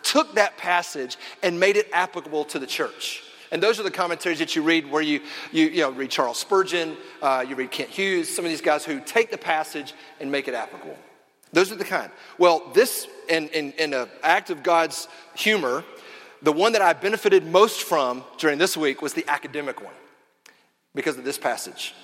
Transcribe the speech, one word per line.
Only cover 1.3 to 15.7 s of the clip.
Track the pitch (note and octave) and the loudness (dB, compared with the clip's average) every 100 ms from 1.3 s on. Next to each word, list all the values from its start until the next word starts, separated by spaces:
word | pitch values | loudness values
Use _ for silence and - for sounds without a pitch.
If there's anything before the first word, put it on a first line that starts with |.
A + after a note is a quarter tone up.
| - | -4
and | F#3 E3+ | -2 2
made | F#3+ G3+ | 4 4
it | G#3+ | 0
applicable | E3+ F#3 F3 D#3+ D3+ D3 | 0 -2 -4 -6 -6 -4
to | D3+ | -6
the | C3 | -6
church. | - B2 - - - - - - | -4 -6 -6 -10 -10 -14 -20 -8
And | E3+ | 0
those | G3+ A3 | 2 2
are | |
the | G3 | -2
commentaries | F3 F3 E3 F3 D#3 | -2 -2 -2 -2 -2
that | D#3 E3 | -2 0
you | |
read | D#3 E3 C#3+ | 2 2 2
where | D3+ | 0
you, | D#3 D3 - - - | 0 -2 -4 -14 -4
you, | D#3+ D#3+ | 2 2
you | E3 | 2
know, | C#3+ | 0
read | B2+ C3+ | -2 -4
Charles | - B2+ A#2 | -2 -2 -4
Spurgeon, | - F#3+ F#3+ F3 D#3+ D3+ - - | 0 2 2 0 -4 -8 -16 -4
uh, | D3 C3 B2+ | 0 0 -2
you | |
read | C3 B2+ | -6 -6
Kent | - C#3 | -6 -6
Hughes, | - G3 F#3 D#3+ | -4 0 0 -2
some | - | -4
of | E3+ | -4
these | D#3 | -2
guys | E3 D3+ | 0 0
who | D#3 C#3 | -2 -8
take | - A3+ A3+ | -2 0 0
the | G3 | -4
passage | F#3 D#3 D#3 D3+ C3 - - - | -4 -2 -4 -8 -12 -16 -20 -12
and | C#3 | -6
make | C#3+ C3+ | -4 -4
it | |
applicable. | A#2+ G#2+ F#2+ E2 - - _ _ _ _ | -6 -8 -12 -16 -18 -20 _ _ _ _
Those | D#3+ F#3+ | 0 0
are | G#3 | -2
the | |
kind. | G3 F3+ G#2 - - - | -6 -6 -6 -14 -16 4
Well, | F3 D#3+ - | 4 4 2
this, | B2 B3+ - - - - | 4 4 0 -10 -12 -2
in, | D#3+ D3+ | -2 -2
in, | D#3+ C#3+ | -4 -4
in | D3 D#3 | -4 -2
an | C3+ A#2+ - | -2 -4 -2
act | D3+ F#3 G3+ | 2 2 0
of | D#3+ | -4
God's | D3+ E3+ D#3+ - - - - | 2 2 2 -4 -12 -16 -16
humor, | - G#3 G#3+ C3+ | -4 0 2 0